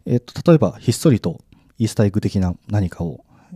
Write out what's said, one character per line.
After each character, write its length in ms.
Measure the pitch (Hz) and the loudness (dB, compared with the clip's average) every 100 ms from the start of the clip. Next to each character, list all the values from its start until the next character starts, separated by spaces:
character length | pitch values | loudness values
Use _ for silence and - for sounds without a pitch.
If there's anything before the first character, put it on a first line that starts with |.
| - | -4
え 100 | 123 | -4
っ 40 | |
と、 320 | - - 175 | -4 -2 2
例 40 | 160 | 4
え 20 | |
ば、 160 | 92 - | 2 -2
ひ 120 | - | -4
っ 20 | |
そ 180 | - 160 | 0 2
り 80 | 110 | 2
と 220 | 85 - _ - _ - | -2 -10 _ -20 _ -6
イ 80 | 113 | -4
ー 20 | |
ス 80 | - | 0
タ 80 | |
ー 40 | 104 | 0
エ 20 | |
ッ 20 | |
グ 100 | 101 | 0
的 180 | 101 101 | -2 -2
な 160 | 90 - - | -2 -4 -4
何 220 | 104 90 | -4 -4
か 140 | - | -6
を、 200 | 165 131 _ _ - | -8 -10 _ _ -20